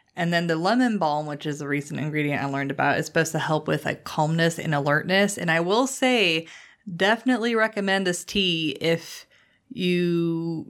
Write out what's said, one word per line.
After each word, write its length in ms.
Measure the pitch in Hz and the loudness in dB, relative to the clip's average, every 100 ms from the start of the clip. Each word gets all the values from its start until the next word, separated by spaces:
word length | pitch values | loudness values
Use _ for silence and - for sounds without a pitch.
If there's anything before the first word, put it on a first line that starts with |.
| _ - | _ -4
And 180 | 170 | 0
then 140 | 170 170 | 0 2
the 80 | 160 | 0
lemon 420 | 180 240 247 208 | 2 2 2 2
balm, 300 | 160 147 151 | 0 0 -4
which 180 | 147 156 | -6 -6
is 160 | 147 | -6
a 60 | 143 | -2
recent 320 | 143 143 143 | -4 -4 -6
ingredient 420 | 151 151 147 143 | -4 -2 -2 -2
I 60 | 139 | -2
learned 240 | 139 139 | -2 -4
about, 260 | 139 143 123 | 0 2 2
is 80 | 160 | 0
supposed 280 | 165 160 | 0 0
to 60 | 160 | -2
help 280 | 147 156 156 | 0 -2 0
with, 180 | 151 143 | -2 -2
like, 180 | - | -6
calmness 540 | - - 151 165 165 165 | -6 -2 0 2 0 0
and 160 | 160 | -2
alertness. 640 | 147 143 147 160 190 202 202 | 0 2 0 2 2 2 0
And 140 | 170 | 0
I 80 | 165 | 2
will 260 | 175 220 262 | 2 2 2
say, 640 | - 262 247 185 160 165 - - _ - 170 | 0 2 4 4 2 -4 -16 -20 _ -12 0
definitely 580 | 190 233 254 247 233 | 2 2 2 2 2
recommend 540 | 226 220 208 196 190 185 | 2 0 0 0 2 0
this 160 | 175 | -2
tea 540 | - 202 185 165 156 - | -2 0 0 0 -2 -2
if 460 | 160 165 - - - _ _ _ - - | 0 0 -2 -18 -20 _ _ _ -16 -4
you 920 | 180 175 175 170 170 165 165 165 - | 0 2 2 0 0 -2 -4 -6 -8